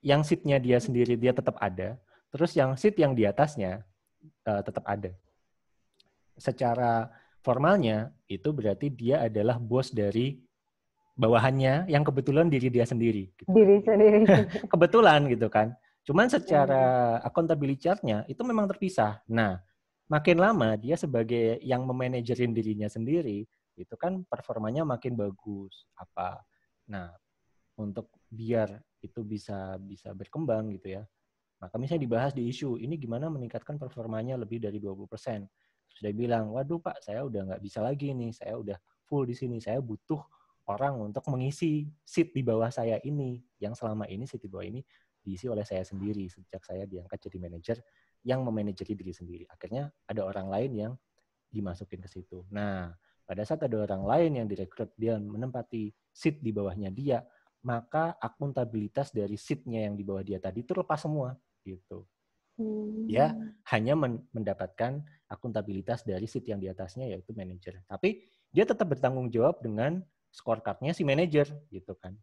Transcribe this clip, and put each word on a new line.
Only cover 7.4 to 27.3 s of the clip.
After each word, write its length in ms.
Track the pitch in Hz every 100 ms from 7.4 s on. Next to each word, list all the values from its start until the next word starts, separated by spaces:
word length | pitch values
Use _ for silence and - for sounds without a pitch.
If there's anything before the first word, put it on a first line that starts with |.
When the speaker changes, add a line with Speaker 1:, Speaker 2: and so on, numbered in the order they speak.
| - 123 151 202 123 107 117 - _
Speaker 1:
itu 220 | 98 147
berarti 380 | 147 107 98 143
dia 340 | 127 120 131 117
adalah 320 | 107 107 120
bos 320 | 117 123 131
dari 480 | 110 101 107 127 147 _ _ _ _ _ _ _ -
bawahannya 680 | 113 117 127 135 131 139 190
yang 120 | 147
kebetulan 440 | 151 135 131 143 170
diri 240 | 139 127
dia 160 | 120 113
sendiri. 440 | 120 117 107 95 _
Gitu. 140 | -
Speaker 2:
Diri 260 | 185 202 202
sendiri. 360 | 202 208 214 208
Speaker 1:
<laughs> 480 | 214 180 107 - -
Kebetulan 560 | 180 170 226 214 151 143
gitu 200 | 117 110
kan. 240 | 107 110 123 _ _ -
Cuman 240 | 151 240
secara 880 | 285 - 151 139 135 131 127 120 117
Speaker 2:
Hmm. 80 | 117
Speaker 1:
accountability 600 | - 165 160 139 139 170
chart-nya 360 | 196 143 107 -
itu 80 | 143
memang 240 | 247 226 202
terpisah. 480 | 196 190 - 107 107 -
Nah, 320 | 113 107 90 - _ _ _ _
makin 320 | 151 151 170
lama 340 | 190 208 113 107
dia 160 | 117 165
sebagai 640 | 160 123 113 120 113 117
yang 240 | - 127
memanajerin 720 | 131 127 127 127 120 120 123 113
dirinya 320 | 110 104 104
sendiri, 560 | - 113 165 143 101 110 _ _ _
itu 200 | 92 -
kan 240 | 170 190 180
performanya 640 | 120 - 113 107 127 160
makin 280 | 123 127 120
bagus. 680 | 104 98 - 101 98 - _ _
Apa? 440 | 92 - 90 82 - _ _ _ _
Nah, 240 | 101 87 87 _